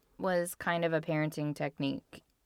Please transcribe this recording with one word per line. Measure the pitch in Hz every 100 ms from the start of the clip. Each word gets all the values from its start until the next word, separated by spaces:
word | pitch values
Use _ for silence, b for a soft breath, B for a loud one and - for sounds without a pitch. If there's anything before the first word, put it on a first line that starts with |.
| _ -
was | 185 175 175 -
kind | - 170
of | 170
a | 160
parenting | 160 156 151 156 147 143
technique | 147 - 139 139 - - _ _